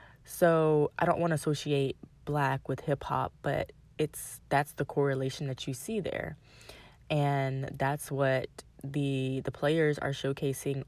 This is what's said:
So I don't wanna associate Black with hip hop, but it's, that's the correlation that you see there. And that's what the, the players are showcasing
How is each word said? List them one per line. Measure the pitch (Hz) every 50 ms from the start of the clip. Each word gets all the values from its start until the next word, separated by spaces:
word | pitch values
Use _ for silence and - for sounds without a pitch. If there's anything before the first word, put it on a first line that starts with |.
| - - - - -
So | - - - 180 170 165 160 160 156 156 151 147 - - -
I | -
don't | 175 170 -
wanna | 170 170 160
associate | 147 - 156 147 - - 147 147 139 135 131 - - - - - - -
Black | - 147 147 143 131 135 135 - -
with | 135 -
hip | - - 143 - -
hop, | - 135 131 131 - - -
but | - 147 139 - - - - - - - -
it's, | - 156 151 - - - - - - - -
that's | 143 139 147 - -
the | - 147
correlation | - - 147 143 143 135 131 135 131 - - 151
that | 135 131 - -
you | - 131
see | - - - 226 214
there. | 175 - - - - - 151 - - - - - - - - - - - - - - -
And | 156 147 143 143 143 139 135 135 131 135 135 139 -
that's | 135 139 135 143 147 - -
what | 143 135 139 135 131 131 - - - - - - - - -
the, | 139 139 147 143 139 139 131 131 131 131 131 -
the | -
players | - - - 147 160 165 160 151 147 -
are | - 139
showcasing | 139 - - 135 139 - 160 139 131 - - 139 139 135 131